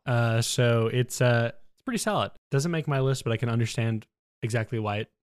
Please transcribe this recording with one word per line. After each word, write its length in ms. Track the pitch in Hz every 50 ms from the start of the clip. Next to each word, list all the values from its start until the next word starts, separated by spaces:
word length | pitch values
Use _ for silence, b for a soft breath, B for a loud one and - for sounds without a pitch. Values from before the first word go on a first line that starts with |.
| _
Uh, 340 | - 123 117 117 117 113 113 117
so 460 | - - - 123 120 117 117 113 113 117
it's, 280 | 123 123 - - -
uh, 300 | 131 123 120 117 117 117 - - - - _
it's 80 | _ _
pretty 160 | - 240 226
solid. 320 | - 220 208 156 104 - - - _ _ -
Doesn't 180 | 139 139 175
make 160 | 170 160 151
my 140 | - 147 135
list, 240 | 131 135 135 - -
but 80 | 120 113
I 40 |
can 120 | 110 - 117
understand 580 | 117 117 117 110 - - 113 117 113 110 - - _ _ _ _ _ _ -
exactly 360 | 120 107 120 110 - - 113
why 200 | 107 104 104 104
it 120 | 110 - _ _